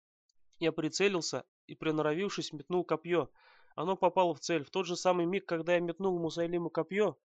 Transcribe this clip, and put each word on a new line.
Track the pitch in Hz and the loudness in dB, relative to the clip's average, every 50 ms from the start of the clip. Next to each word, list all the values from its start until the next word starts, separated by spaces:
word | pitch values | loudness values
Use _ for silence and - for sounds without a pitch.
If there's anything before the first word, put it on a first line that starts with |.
| _ _ _ _ _ _ _ _ - _ _ - | _ _ _ _ _ _ _ _ -20 _ _ -2
я | 165 160 160 | -2 -2 0
прицелился | - 156 151 - - 190 208 190 170 151 - 143 123 - _ _ _ _ | 0 -2 -2 0 0 2 2 2 0 -2 -4 -6 -6 -8 _ _ _ _
и, | - 151 | -18 -12
приноровившись, | - 156 160 156 156 151 151 151 175 202 196 - 175 151 - | -4 -2 0 0 2 2 0 0 0 -2 -4 -4 -6 -6 -8
метнул | 160 143 - - 175 180 170 | -10 -12 -6 -2 -2 -2 0
копьё. | - 160 156 - 170 175 160 131 - _ _ _ - - - - - _ | 0 -2 -2 0 0 0 0 0 -2 _ _ _ -20 -20 -20 -20 -12 _
Оно | 131 151 185 190 | -6 -4 -4 0
попало | 185 190 175 - 190 180 170 147 | 2 2 2 4 4 4 4 2
в | - | -2
цель. | - - 170 151 135 | -2 -2 0 0 -2
В | - | -2
тот | - 185 180 | -4 -2 -2
же | 170 175 | -2 -2
самый | - - 185 180 175 170 | 2 2 4 4 4 2
миг, | 170 190 190 - | 0 0 -2 -2
когда | - 175 160 165 175 175 | -2 -4 -2 2 2 2
я | 170 | 2
метнул | 175 170 170 - 190 190 180 | 2 0 -2 -2 -2 0 0
в | 175 | 0
Мусайлиму | 165 156 - 165 170 170 175 170 170 156 | -2 -2 -2 -2 -2 0 0 -2 -2 -2
копьё | - 165 156 - 190 208 214 175 135 - _ | -2 -2 -2 0 0 0 0 0 0 -4 _